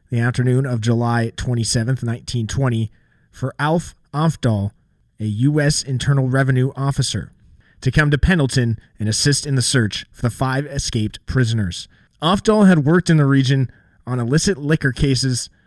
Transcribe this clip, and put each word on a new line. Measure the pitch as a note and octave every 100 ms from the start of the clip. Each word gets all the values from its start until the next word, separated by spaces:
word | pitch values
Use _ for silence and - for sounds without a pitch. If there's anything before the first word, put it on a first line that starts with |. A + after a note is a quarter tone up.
| _
the | A#2+
afternoon | A#2+ B2 B2+ B2 C3+
of | A#2
July | A#2 A#2 A#2+ A#2 A2+ -
twenty-seventh, | B2+ A#2+ A2 B2 A2+ B2+
nineteen | A#2+ A#2 - B2 G#2+
twenty, | C#3 C3 A2+ G#2+ - _ _ _
for | - C3+ -
Alf | D3+ E3+ - - _
Afdahl, | C#3+ D#3+ - A#2+ G#2 G2+ - _ _ _ -
a | G#2+
U | G#2 C#3 D3+
S | D3 -
Internal | - B2 - C#3 B2+
Revenue | C3+ C3+ B2+ C3 C3+
officer, | C#3 C3+ B2 G2 - - - - _ _
to | C3+
come | D#3+ D3
to | C#3+
Pendleton | - F3+ C3+ C3 A#2+ A2 - -
and | G#2+
assist | G#2+ D3 C#3 D3
in | C3
the |
search | A#2 C3 G#2 - -
for | -
the | A#2+
five | - C3 C3 C#3+
escaped | C#3 - A2+ G#2+ - -
prisoners. | C3 A#2 A2+ F#2 - - _ _ _
Afdahl | D#3 G3 A3 G#3+ F#3+
had | E3 C3+
worked | F3 -
in | D#3+
the | C#3
region | C#3 C3 C3+ B2+ - _ _ B2
on | B2
illicit | A#2 D3+ - C3+
liquor | C#3+ D#3 C#3
cases | - C#3+ B2+ C3 A#2+ - _